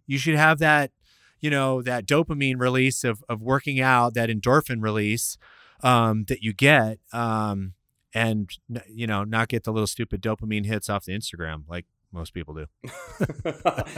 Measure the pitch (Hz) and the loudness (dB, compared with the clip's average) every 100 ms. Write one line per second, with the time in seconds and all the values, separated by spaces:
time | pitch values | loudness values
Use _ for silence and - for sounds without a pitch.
0 | - 139 156 151 156 156 156 147 139 _ | -6 -2 2 4 6 6 4 4 2 _
1 | _ _ _ - 151 143 135 131 123 123 | _ _ _ -6 0 2 2 0 -2 -4
2 | 98 147 165 143 135 127 127 127 131 - | 2 2 2 0 0 2 2 4 2 2
3 | 123 107 - 110 113 131 151 131 131 127 | -2 -2 -6 -6 0 0 0 0 4 4
4 | 120 117 117 107 120 147 - 117 110 107 | 2 0 -2 0 4 2 2 -2 -2 0
5 | 104 113 - - - - - - 127 120 | 0 -2 -4 -8 -18 -20 -20 -2 4 4
6 | 113 110 104 127 110 95 139 147 110 110 | 4 2 -2 -4 -4 2 6 6 4 -4
7 | _ 117 117 110 107 98 95 - _ _ | _ -4 -2 0 -2 -4 -6 -12 _ _
8 | _ 113 113 110 95 - - 117 - 110 | _ -2 0 0 -4 -10 -12 -12 -12 -8
9 | 113 101 104 113 113 117 - 110 104 - | -4 -2 -2 -2 0 -2 -2 -2 -2 -2
10 | 113 98 110 110 107 107 104 107 - 101 | -6 -4 -4 -4 -4 -2 -2 -2 -2 -4
11 | - 101 - 87 80 78 76 87 - _ | -4 -8 -8 -8 -8 -8 -10 -12 -12 _
12 | _ 87 80 90 76 78 73 _ 123 - | _ -12 -10 -10 -12 -12 -14 _ -18 -16
13 | - - 185 - 165 156 175 170 - | -12 -6 -6 -6 -10 -4 -2 -2 -6